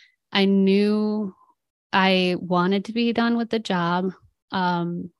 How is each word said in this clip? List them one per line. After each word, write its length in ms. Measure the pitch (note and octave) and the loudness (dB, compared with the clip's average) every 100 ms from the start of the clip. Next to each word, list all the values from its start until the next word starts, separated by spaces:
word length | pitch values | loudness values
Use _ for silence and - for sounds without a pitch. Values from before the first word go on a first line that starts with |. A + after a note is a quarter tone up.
| _ _ _ | _ _ _
I 120 | G3+ | 0
knew 880 | F#3+ G3 F#3+ G3 G#3 G#3+ G#3+ G#3+ G#3 - _ _ _ _ _ | 4 4 4 4 2 0 -2 -4 -6 -10 _ _ _ _ _
I 440 | G3 F#3+ F#3 F3+ F3+ | 0 2 2 2 -2
wanted 460 | E3+ F3+ F3+ G3 F#3+ | -2 0 2 0 -2
to 60 | |
be 200 | A3 A#3 | -2 -2
done 240 | A#3 A#3 A#3 | 0 0 -2
with 140 | A3+ | -2
the 80 | A3+ | -4
job. 540 | A3 F#3 E3+ F3+ F#3 F3+ _ _ _ | -2 -2 0 0 -2 -6 _ _ _
Um, 580 | G3 F3+ F3 E3+ F3 F3+ _ | -4 -2 -2 -4 -6 -10 _